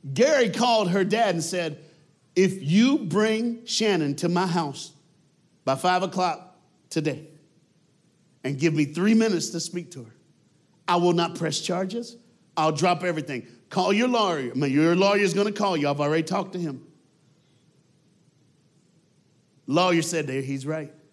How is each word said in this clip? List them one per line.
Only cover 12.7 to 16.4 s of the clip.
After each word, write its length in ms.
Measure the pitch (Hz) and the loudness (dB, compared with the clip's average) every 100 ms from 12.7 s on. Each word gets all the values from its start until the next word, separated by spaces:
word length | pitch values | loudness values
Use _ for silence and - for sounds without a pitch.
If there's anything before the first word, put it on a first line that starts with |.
drop 320 | 147 180 175 | 2 0 2
everything. 420 | 180 160 135 127 - - _ | -2 -4 -6 -10 -10 -20 _
Call 220 | - 185 | -2 2
your 160 | 202 247 | 2 2
lawyer." 440 | 240 202 160 131 | 2 2 0 -4
I 60 | 127 | -2
mean, 140 | 143 | 0
your 240 | 139 165 175 | 4 4 4
lawyer's 380 | 196 202 196 | 4 4 2
gonna 180 | 170 208 | 2 -2
call 240 | 208 202 170 | 0 -2 0
you. 140 | 147 | -2
I've 100 | 143 | 0
already 240 | 147 156 | 0 0
talked 300 | 160 190 | 0 -4